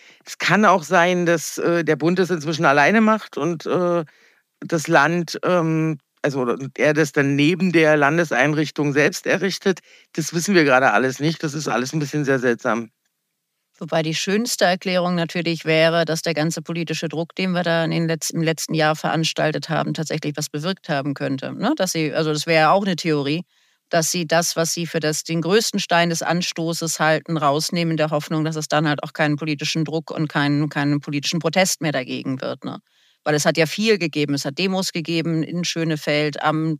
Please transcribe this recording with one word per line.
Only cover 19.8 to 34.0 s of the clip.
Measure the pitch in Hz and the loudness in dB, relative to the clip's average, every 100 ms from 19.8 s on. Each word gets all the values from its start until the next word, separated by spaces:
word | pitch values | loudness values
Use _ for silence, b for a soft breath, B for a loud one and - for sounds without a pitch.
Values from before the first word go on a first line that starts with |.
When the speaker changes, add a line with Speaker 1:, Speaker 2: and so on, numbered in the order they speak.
| 147 | -2
Speaker 2:
tatsächlich | 151 156 151 151 143 | -4 -4 -4 -6 -6
was | 147 | -6
bewirkt | 147 170 190 - | -6 -6 -6 -4
haben | 143 143 | -4 -4
könnte, | 139 139 135 135 | -4 -4 -4 -6
ne? | 135 220 311 | -4 -2 0
Dass | 185 | -2
sie, | 165 151 | -2 -2
also | 151 156 | -2 -2
das | 151 170 | -2 2
wäre | 160 156 | 4 6
auch | 190 | 4
eine | 202 165 | 2 -2
Theorie, | 165 151 139 160 - _ _ _ _ | 0 0 0 -4 -6 _ _ _ _
dass | 170 160 | 0 0
sie | 180 156 | -2 0
das, | 165 170 165 | 2 2 -2
was | 165 | -2
sie | - 165 | -4 -4
für | 165 | -2
das, | 151 156 | -2 -2
den | - 165 | -2 -2
größten | 160 214 - 202 | 2 2 2 -2
Stein | - 170 170 | 0 2 2
des | 165 | 0
Anstoßes | - 175 - - 165 170 165 - | -2 -2 -2 -4 -4 -4 -4 0
halten, | 156 156 - 156 | 2 2 0 0
rausnehmen, | 147 147 156 175 165 | 2 2 0 -2 0
in | 156 | 0
der | 151 | 0
Hoffnung, | 147 - 160 | -2 -2 -2
dass | 156 156 | -2 -4
es | 151 | -2
dann | 151 156 | 0 0
halt | 143 | -2
auch | 151 | -4
keinen | - 151 147 | -2 0 0
politischen | 156 143 156 165 | -2 -4 -2 -2
Druck | 151 160 - | -2 -4 -4
und | - 151 | -4 -2
keinen, | 151 143 147 151 | 0 2 2 0
keinen | 147 143 143 | -2 0 0
politischen | 147 147 - 170 | -2 -4 -4 -2
Protest | 160 185 190 - | 0 2 2 0
mehr | 165 | -4
dagegen | 143 127 127 127 127 | -4 -6 -6 -6 -6
wird, | 123 135 | -6 -8
ne? | 135 - _ _ _ _ | -10 -14 _ _ _ _
Weil | 151 | -2
es | 151 156 | 0 2
hat | 156 | 2
ja | 156 | 0
viel | - 220 | 0 2
gegeben. | 208 | 2